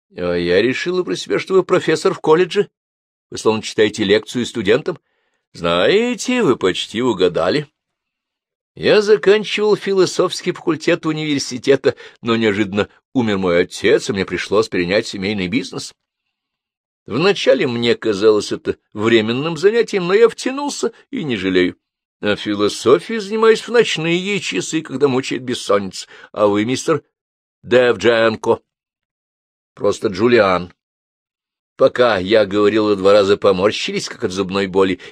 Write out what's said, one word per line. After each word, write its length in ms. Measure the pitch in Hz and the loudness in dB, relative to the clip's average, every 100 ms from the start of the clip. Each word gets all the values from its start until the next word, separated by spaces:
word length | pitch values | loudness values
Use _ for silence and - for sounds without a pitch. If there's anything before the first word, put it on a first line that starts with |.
| _ 90 | _ -8
А 200 | 87 87 | -4 -2
я 260 | 87 90 | 2 2
решила 420 | 120 127 175 180 | 2 -2 -4 -4
про 120 | 180 180 | -4 -6
себя, 240 | - 180 | -4 -4
что 160 | - 190 | 0 0
вы 80 | |
профессор 500 | 175 - - 156 185 | 2 0 0 0 -2
в 60 | 175 | -2
колледже. 500 | 151 160 180 196 196 _ _ _ _ _ _ | 2 2 2 -2 -4 _ _ _ _ _ _
Вы, 60 | - | -4
словно, 240 | 113 110 | -2 0
читаете 420 | - - 107 - | -2 0 0 0
лекцию 420 | 98 107 - 127 113 | 2 2 0 -6 -6
студентам». 540 | 120 95 123 156 170 _ _ _ _ _ | -4 0 0 0 -10 _ _ _ _ _
«Знаете, 880 | - 85 85 104 190 240 226 - 254 | -6 -2 2 2 2 0 -4 -4 0
вы 120 | 190 110 | 0 0
почти 460 | 92 85 - 104 | 0 -2 -6 -4
угадали. 640 | 127 98 90 82 85 131 147 _ _ _ _ _ _ _ _ _ _ | -2 0 0 0 -2 -2 -4 _ _ _ _ _ _ _ _ _ _
Я 280 | - 87 196 | -6 0 2
заканчивал 720 | 208 208 190 214 208 - 214 196 | 4 2 4 2 0 -2 0 0
философский 800 | - 196 175 - 175 - 180 | 0 0 0 0 -2 -4 -8
факультет 520 | 160 - 151 - 170 165 | -6 -4 -4 0 -2 -2
университета, 920 | 156 156 143 - 123 117 135 135 - - - | -4 -4 -4 -4 -4 0 2 2 -2 -6 -10
но 160 | 117 113 | -2 0
неожиданно 500 | 113 101 104 101 95 _ _ | 2 0 -2 -2 -4 _ _
умер 240 | 131 113 98 | -2 0 0
мой 240 | 95 85 | 2 2
отец, 460 | 90 - 101 147 - | 0 0 2 2 0
и 40 | |
мне 120 | 104 92 | -4 -4
пришлось 440 | 90 - 98 113 | -6 -2 0 0
перенять 380 | 95 87 101 120 | -2 0 -2 -2
семейный 420 | 104 95 107 90 | -6 -6 -4 -4
бизнес. 440 | 113 135 - - - _ _ _ _ _ _ _ _ _ _ - | -4 -6 -10 -14 -18 _ _ _ _ _ _ _ _ _ _ -8
Вначале 640 | 113 185 196 - 269 147 | -2 0 0 0 0 0
мне 280 | 117 120 110 | -2 0 0
казалось 560 | 113 98 110 107 92 | -2 2 4 2 0
это 260 | 101 - - _ | -6 -6 -8 _
временным 640 | 110 110 113 107 123 156 160 | -4 2 2 2 -2 -4 -2
занятием, 500 | 190 233 220 202 175 | 0 2 0 -2 0
но 60 | |
я 160 | 202 233 | 4 4
втянулся 640 | - 262 269 285 - - - _ | 2 -6 -6 -6 -4 -6 -8 _
и 140 | - | -8
не 120 | 151 110 | -6 -4
жалею. 420 | 92 92 90 - _ _ _ _ | 0 2 2 -2 _ _ _ _
А 140 | 104 101 | -4 -2
философией 840 | - 101 104 - - 160 - 226 | -2 -2 -2 0 2 2 2 -8
занимаюсь 420 | 196 220 220 220 | -6 0 2 2
в 80 | - | 0
ночные 720 | 233 220 - 160 175 185 202 | 0 0 -2 -2 -2 -2 -6
часы, 420 | - 180 - 160 | -4 -6 -4 -6
когда 260 | 156 131 143 | -6 -2 0
мучает 340 | 127 135 135 | 0 -4 -6
бессонница. 640 | 127 117 - 101 98 - - - - | -6 -6 -2 -2 -2 -10 -16 -20 -12
А 160 | - 104 | 0 2
вы, 180 | 101 110 | 2 0
мистер 380 | 131 - 147 - _ _ _ _ _ | -2 -2 -4 -4 _ _ _ _ _
Девдженко?» 1000 | - 120 123 107 107 117 113 107 113 113 _ _ _ _ _ _ _ _ _ _ _ | 0 4 4 2 2 4 2 0 0 -2 _ _ _ _ _ _ _ _ _ _ _
«Просто 360 | - 101 98 113 | -4 -2 -2 -4
Джулиан. 640 | 92 120 120 98 90 90 _ _ _ _ _ _ _ _ _ _ - | 0 2 4 4 0 -4 _ _ _ _ _ _ _ _ _ _ 0
Пока 440 | 131 127 123 101 | 0 2 2 0
я 260 | 92 110 101 | 2 2 2
говорил, 400 | 101 104 110 107 | 2 2 2 0
вы 100 | 101 | 2
два 180 | 95 | 4
раза 240 | 104 98 101 | 4 4 2
поморщились, 680 | 104 92 104 - - 202 - | 2 2 0 -2 -6 -6 -8
как 160 | - | -8
от 80 | 107 | -6
зубной 360 | 92 95 98 98 | -4 -4 -4 -2
боли, 320 | 92 95 90 - | 2 2 0 -8